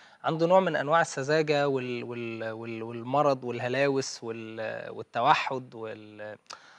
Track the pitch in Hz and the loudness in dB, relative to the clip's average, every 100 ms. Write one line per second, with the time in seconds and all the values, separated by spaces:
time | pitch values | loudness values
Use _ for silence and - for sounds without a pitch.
0 | - - 127 160 165 185 185 147 139 165 | -20 -8 -2 2 6 6 6 2 2 2
1 | - - 135 156 151 147 143 135 127 120 | 2 0 2 2 4 2 2 0 -2 -4
2 | 117 120 117 113 113 113 117 113 113 120 | -6 -6 -6 -6 -6 -8 -8 -8 -8 -8
3 | 120 139 147 135 123 117 123 131 143 135 | -2 2 4 2 -2 -4 -2 0 2 2
4 | 127 - 117 113 110 110 110 113 117 113 | -2 -6 -8 -8 -8 -8 -8 -8 -10 -12
5 | 110 120 131 151 - 131 127 117 110 107 | -8 0 4 4 2 -6 -8 -12 -10 -12
6 | 107 104 107 104 - - - | -14 -14 -14 -14 -16 -20 -20